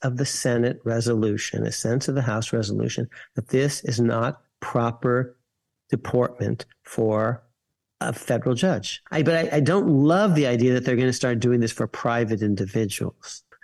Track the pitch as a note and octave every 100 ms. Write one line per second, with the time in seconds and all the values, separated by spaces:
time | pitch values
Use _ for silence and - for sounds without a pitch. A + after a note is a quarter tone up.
0 | C3+ B2 C#3 - C3 A#2+ A#2+ - A#2 A2+
1 | A2+ A2+ A2 G2+ - - A2 - A2+ B2
2 | C#3+ C3+ A#2 G#2+ A2+ A#2 G#2 G#2 A#2 -
3 | C3+ - - - A2 C3 C#3 - - A#2
4 | A#2 A2+ A#2+ - _ - - B2 A#2 A2+
5 | B2+ B2 B2+ - _ _ _ _ - G#2+
6 | - B2 B2 - A2 A#2 - _ - -
7 | A2 G#2+ A2 A#2+ _ _ _ _ _ -
8 | A#2+ A#2 - A#2+ - A#2+ F#3 C3 - -
9 | - D#3 D#3 E3 - D3+ C#3 F#3+ F#3+ C#3
10 | D3 F3 G#3 D#3 C3+ A#2+ B2+ B2+ B2 B2
11 | B2+ B2 B2+ A#2 B2 B2 A2+ - A2 -
12 | A#2+ A#2 A2+ A2 G#2+ G2 G2 A2+ G#2 -
13 | F2 - - - _ -